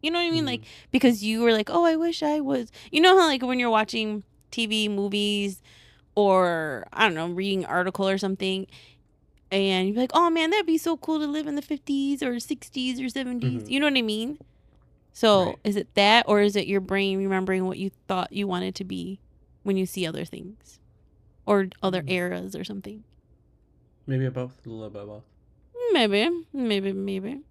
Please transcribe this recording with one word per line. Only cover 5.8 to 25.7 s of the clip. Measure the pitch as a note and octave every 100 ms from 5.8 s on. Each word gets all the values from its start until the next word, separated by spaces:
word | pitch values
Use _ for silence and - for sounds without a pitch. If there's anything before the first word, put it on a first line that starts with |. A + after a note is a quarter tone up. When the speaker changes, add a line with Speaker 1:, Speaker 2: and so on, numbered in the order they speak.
| - _ _
Speaker 1:
or, | - G3+ F#3 F3 E3+ D#3 B2 -
I | - A3
don't |
know, | D#3+ E3+
reading | F3 G3 F#3+
an | F3
article | E3+ F3+ F#3 F#3+
or | G3
something, | G3 F#3+ F#3+ F#3+ F#3+ - - _ _ _ _ _ _
and | G3 G3 F#3 F#3
you're | G#3+
like, | B3+
"Oh, | - E4+
man, | E4 D#4+
that'd | G#4 E4
be | D#4+
so | E4+ E4
cool | - D#4
to | D4+
live | D4 D4+
in |
the | D4
fifties | - C#4+ - C#4 C#4 C#4
or | C4+ A#3+
sixties | - C#4+ - - B3+ B3
or | C4
seventies." | C4+ B3 B3 B3 B3
Speaker 2:
Mm-hmm. | G#3
Speaker 1:
You | C4
know | D4
what | C4+
I |
mean? | A3 G#3+ A#3 D4 - _ _ _ _ _ _
So | - A3+ G3+ F3
Speaker 2:
Right. | -
Speaker 1:
is | G#3+ G3+
it | -
that, | - G3+ A3+ -
or | G#3
is | G#3 G3+
it | -
your | G3
brain | F#3 G3 G3 F#3+
remembering | G3 F#3+ F#3+ F#3+ F#3
what | -
you | F#3+ _ -
thought | F#3 F3+
you | G3+ G3+
wanted | F3+ F#3
to | F#3
be | F#3 F#3+ F3 G3 _ _ _ _
when | G3+ G3
you | F#3
see | - E3+
other | D3
things | D#3+ - F#3 G#3+ - - _ _ _ _ _ _ -
or | G3+ F#3+ -
other | F#3+ F#3
Speaker 2:
Mm. | C#3
Speaker 1:
eras | F3+ F3+ F3+ F#3+ -
or |
something? | F#3+ G3+ G3+ G#3+ - _ _ _ _ _ _ _ _ _ -
Speaker 2:
Maybe | C3+ C3
a |
both, | B2+ B2+ - -
a |
little | A2+ G#2+
bit | G2+
of | G#2
both. | G#2+ - _ _ _ _